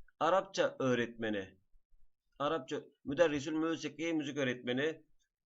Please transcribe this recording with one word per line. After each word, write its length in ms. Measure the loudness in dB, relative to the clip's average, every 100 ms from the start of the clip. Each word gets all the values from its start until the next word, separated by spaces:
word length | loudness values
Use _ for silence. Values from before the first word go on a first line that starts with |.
| -14 -2
Arapça 560 | 2 2 0 0 0 2
öğretmeni. 800 | 2 2 0 -4 -4 -4 -6 -16 _ -20 _ -20 -20 _ _ -4
Arapça, 440 | -2 -2 -4 -8 -8 _
müderrisül 480 | -4 4 4 4 -2
musiki, 600 | -2 0 -2 -6 -4 -2
müzik 240 | -2 -2 0
öğretmeni. 680 | 0 0 -2 0 0 -4 _ _ _ _